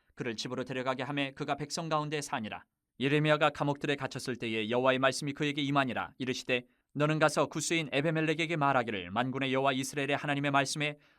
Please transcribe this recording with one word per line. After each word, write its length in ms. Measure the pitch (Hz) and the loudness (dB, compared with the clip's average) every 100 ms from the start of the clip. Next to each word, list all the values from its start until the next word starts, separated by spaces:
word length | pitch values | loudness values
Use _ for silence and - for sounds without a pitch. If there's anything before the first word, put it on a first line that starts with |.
| _ | _
그를 220 | - 123 110 | -8 -6 -4
집으로 280 | 131 123 | -6 -4
데려가게 380 | 127 131 127 127 | -4 -2 -2 -2
하매 300 | 127 143 139 | -2 -2 -2
그가 240 | 139 147 143 | -4 -4 -4
백성 320 | 147 - 165 | -4 -6 -2
가운데 320 | 156 147 151 | -2 0 -4
사니라. 440 | 143 135 104 87 - _ _ - | -4 -4 -4 -10 -14 _ _ -2
예레미야가 500 | 135 147 151 151 147 | 2 4 4 4 4
감옥들에 440 | 143 143 139 156 | 2 -2 0 -2
갇혔을 420 | 139 131 127 - 117 | -2 -4 -6 -6 -6
때에 340 | 117 110 107 | -2 -2 2
여호와의 280 | 123 131 131 | 4 4 6
말씀이 340 | 131 131 147 | 4 2 -4
그에게 300 | 139 147 143 | -2 -2 0
임하니라. 500 | 139 143 131 101 87 - | 2 2 2 -2 -6 -6
이르시되 460 | 127 123 - 123 - _ _ | -4 -4 0 -2 -2 _ _
너는 240 | 139 147 156 | 0 2 4
가서 280 | 156 165 143 | 4 4 0
구스인 440 | 165 - 170 151 | 0 0 0 0
에베멜렉에게 640 | 139 160 160 156 156 165 165 | 0 0 0 0 0 -2 0
말하기를 540 | 143 131 117 101 87 | 2 2 0 -4 -4
만군의 420 | 107 127 131 135 | -2 -2 0 0
여호와 200 | 131 139 | 2 2
이스라엘의 420 | 131 131 143 139 139 | 0 -2 -4 -2 -2
하나님의 340 | 147 143 143 | 0 -2 2
말씀에 460 | 139 135 - 147 147 _ | 2 0 -2 -4 -6 _